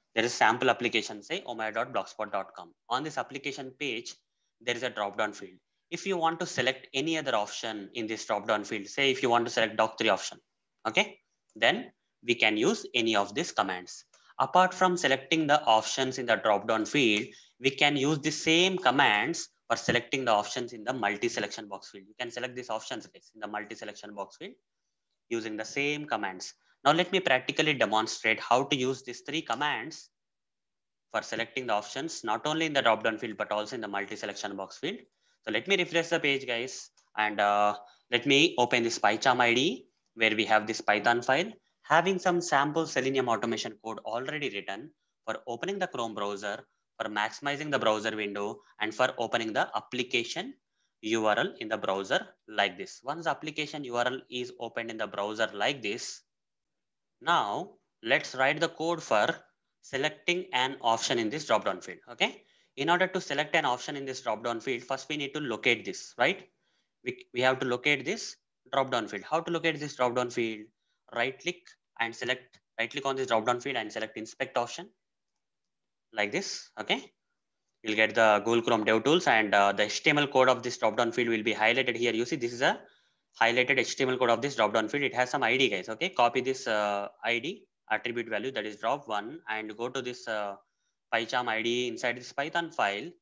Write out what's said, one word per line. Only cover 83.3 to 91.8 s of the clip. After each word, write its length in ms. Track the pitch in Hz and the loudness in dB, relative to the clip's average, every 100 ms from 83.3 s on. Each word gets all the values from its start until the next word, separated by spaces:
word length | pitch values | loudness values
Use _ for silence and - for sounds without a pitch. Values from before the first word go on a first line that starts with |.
| - | 2
highlighted 380 | 117 123 127 131 | 4 4 4 2
H 160 | 110 - | 0 0
T 80 | |
M 60 | 131 | 0
L 80 | 127 | 2
code 120 | 120 | 4
of 120 | 113 | 4
this 160 | 143 117 | 2 2
drop-down 320 | 104 110 107 | 2 2 0
field. 140 | 147 | -2
It 120 | 135 123 | -2 0
has 140 | 123 | -2
some 120 | - | 0
I 140 | 113 131 | 2 4
D, 140 | 127 | 2
guys, 180 | 95 92 | 2 -6
okay? 220 | 110 - | -6 -4
Copy 320 | - 120 131 | 2 2 2
this, 260 | 127 127 117 | -2 -2 0
uh, 400 | 107 104 101 101 - | 0 2 0 -4 -6
I 160 | 113 117 | -2 -2
D 260 | 147 226 _ _ - | -4 -10 _ _ -6
attribute 380 | 110 123 117 110 | -4 -2 -4 -4
value, 240 | 107 131 | -4 -4
that 140 | 113 107 | -4 -6
is 100 | 104 | -4
drop 320 | 113 143 120 | -2 -2 -2
one, 320 | 104 110 160 110 | -6 -6 -12 -6
and 260 | 110 107 107 | -6 -6 -6
go 100 | 123 | -6
to 140 | 131 | -4
this, 260 | 123 123 117 | -8 -10 -6
uh, 280 | 107 101 98 _ _ _ _ _ | -4 -4 -8 _ _ _ _ _
PyCharm 340 | 113 113 127 120 | -2 0 -2 0
I 140 | 110 | 0
D 260 | 117 123 | 0 0